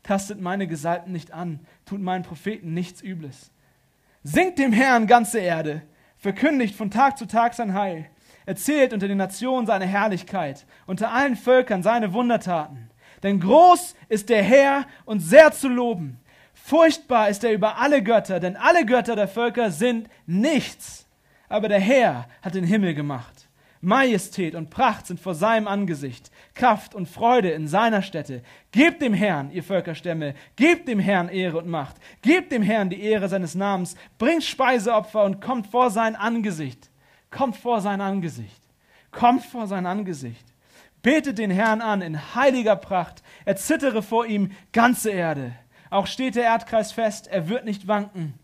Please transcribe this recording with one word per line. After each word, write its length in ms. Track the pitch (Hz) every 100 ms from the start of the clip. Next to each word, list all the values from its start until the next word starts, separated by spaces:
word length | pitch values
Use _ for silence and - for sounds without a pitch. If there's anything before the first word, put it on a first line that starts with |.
Tastet 380 | - 196 196 208
meine 260 | 180 196 190
Gesalbten 460 | 160 160 175 180
nicht 200 | 175 -
an, 280 | 160 175 147 - _
tut 160 | - 196
meinen 240 | 185 185
Propheten 500 | 180 156 - 220 170
nichts 260 | 165 175 -
Übles. 480 | 190 185 151 131 - _ _ _ _ _ _ _ 139
Singt 320 | 160 370 359
dem 140 | 269
Herrn, 340 | 220 269 240 214
ganze 320 | 240 226 233
Erde, 440 | 180 165 156 147 - _ _ _
verkündigt 580 | 202 196 294 285 220
von 160 | - 208
Tag 280 | 208 269 269
zu 80 | 220
Tag 260 | 220 233
sein 220 | 240 220
Heil, 320 | 190 196 165 151 _ _ _ -
erzählt 480 | 190 - 294 262
unter 120 | 220 196
den 120 | 196
Nationen 480 | 190 - 254 262 226
seine 180 | 202
Herrlichkeit, 800 | 185 202 214 180 - 196 151 135 _ _ -
unter 260 | 185 214
allen 240 | 233 277 233
Völkern 460 | - 254 247 196
seine 320 | 175 233 214
Wundertaten. 760 | 190 247 226 190 170 151 135 113 _ _ -
Denn 160 | 196 202
groß 560 | 175 277 359 349 - - -
ist 220 | 220 208
der 120 | 226
Herr 440 | 190 262 277 277 269 -
und 160 | - 214
sehr 320 | 160 262 311
zu 160 | 311 277
loben. 520 | 247 240 202 147 120 _ _ _
Furchtbar 720 | _ - 302 330 - - 240 214
ist 160 | 202
er 80 | 240
über 240 | 214 214 208
alle 260 | 269 285
Götter, 380 | 202 226 - 180
denn 160 | 180 190
alle 300 | 262 349 226
Götter 280 | 247 233
der 140 | 226 196
Völker 420 | 220 240 240 226
sind 380 | 156 240 233 220 _
nichts. 840 | - 180 262 294 - - - - _ _ _ _ _
Aber 180 | 208 214
der 120 | 208
Herr 460 | 190 269 220 123 120 -
hat 140 | 180
den 100 | 185
Himmel 300 | 170 214 190
gemacht. 400 | 147 147 135 120 - _ _ _ _
Majestät 720 | 175 240 262 208 - - 170
und 160 | 165 156
Pracht 360 | - 247 214 -
sind 140 | 180
vor 140 | 190
seinem 340 | 165 208 226 214
Angesicht, 640 | 202 196 151 139 117 - _ _
Kraft 400 | - 247 208 -
und 140 | 208 175
Freude 420 | - 226 247 190
in 180 | 156 151
seiner 340 | 175 226 214
Stätte. 400 | 190 165 143 127 - - _
Gebt 300 | 208 320 339
dem 120 | 269
Herrn, 360 | 196 208 160 139
ihr 120 | 175
Völkerstämme, 720 | - 196 170 156 180 160 147 139 - -
gebt 320 | 285 339 262
dem 100 | 214
Herrn 300 | 185 196 175
Ehre 300 | 185 185 160
und 100 | 165
Macht. 280 | 165 135 - - -
Gebt 280 | 226 359 359
dem 120 | 247
Herrn 280 | 202 220 190
die 120 | 170
Ehre 260 | 208 214 190
seines 260 | 190 175
Namens. 400 | 175 202 196 175 - - _
Bringt 240 | 240 330
Speiseopfer 840 | - - 262 254 202 220 220 214
und 160 | 202 196
kommt 260 | - 247 202
vor 220 | 247 247
sein 260 | 202 220 220
Angesicht. 760 | 214 233 208 160 143 123 _ _ _ _ _
Kommt 260 | - 269 202
vor 240 | 240 233
sein 200 | 196 196
Angesicht. 600 | 196 196 170 120 104 - _ _ _ _ _
Kommt 340 | - 240 254
vor 220 | - 247 214
sein 200 | 190 180
Angesicht. 600 | 196 190 151 127 113 _ _ _ _ _ _
Betet 360 | 220 311 285 208
den 120 | 214
Herrn 320 | 180 226 220
an 180 | 226 202
in 340 | 175 151 -
heiliger 420 | 233 277 254 220 202
Pracht. 460 | - 190 175 - - -
Erzittere 580 | - 196 - 320 277 220
vor 240 | 214 226 233
ihm 260 | 208 196 - _
ganze 380 | 226 233 247 220
Erde. 420 | 190 170 143 127 120 _ _ _
Auch 160 | 196 190
steht 280 | - 262
der 100 | 233
Erdkreis 480 | 233 226 226 226 214
fest, 360 | - 220 202 -
er 200 | 190 160
wird 160 | 240
nicht 220 | 226 202 185
wanken. 480 | 208 202 190 156 123